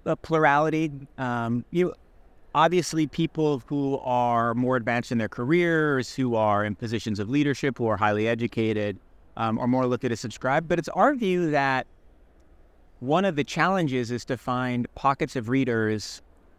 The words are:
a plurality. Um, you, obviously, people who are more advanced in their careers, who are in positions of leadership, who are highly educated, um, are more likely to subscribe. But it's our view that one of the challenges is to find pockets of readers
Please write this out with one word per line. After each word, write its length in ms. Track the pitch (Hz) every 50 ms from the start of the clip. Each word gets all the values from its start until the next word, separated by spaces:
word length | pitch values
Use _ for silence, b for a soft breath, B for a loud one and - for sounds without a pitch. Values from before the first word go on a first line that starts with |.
| -
a 100 | 165 156
plurality. 760 | - - - 160 156 156 143 143 147 156 156 156 156 160 151 143 135 139 - - -
Um, 460 | 131 123 120 120 117 117 120 120 - -
you, 240 | 170 175 180 170 - - - _ - - - - - - - - -
obviously, 500 | 143 160 170 180 180 156 - - 160 156
people 560 | 135 - - 165 - - 156 156 151 147 123 -
who 320 | - 147 143 139 135 139 -
are 560 | - 127 123 123 120 120 117 117 117 117 117
more 200 | 120 123 123 127
advanced 360 | 123 107 123 117 120 113 -
in 80 | 123 113
their 100 | 107 101
careers, 840 | - - 120 131 165 175 175 170 165 156 156 151 139 131 120 - -
who 180 | 135 131 123 117
are 320 | 110 107 107 101 101 104
in 80 | 104 98
positions 460 | - 120 107 117 104 - 117 104 104
of 100 | 101 107
leadership, 480 | 135 147 143 143 127 - - 135 120
who 80 | - 120
are 120 | 110 104
highly 300 | 95 107 107 104 104 107
educated, 720 | 113 120 113 120 113 - 120 113 110 107 104 104 104 98 - - - - - - - -
um, 220 | - 113 113 110 -
are 80 | 127
more 180 | 120 127 131 127
likely 240 | 123 127 110 - 120
to 80 | 117
subscribe. 500 | - - 110 - - - 131 139 160 165
But 120 | 156 175 170
it's 100 | 160 -
our 240 | - 180 202 277 302
view 380 | 233 226 185 180 180 175 156
that 340 | 147 143 139 135 131 127 - - - - - - - - - _ _ - - - - - - - _ _ - - - -
one 220 | 123 131 156 180 202
of 120 | 196 151
the 80 | 147 139
challenges 680 | - - 170 156 180 196 190 165 135 131 127 120 113
is 160 | 123 117 -
to 120 | - 131
find 500 | - - 131 123 127 127 127 123 120 117 - -
pockets 400 | - - 139 139 - 156 - -
of 120 | 131 107
readers 760 | 117 131 135 131 123 117 113 110 107 110 104 - - - - - - - - _ - -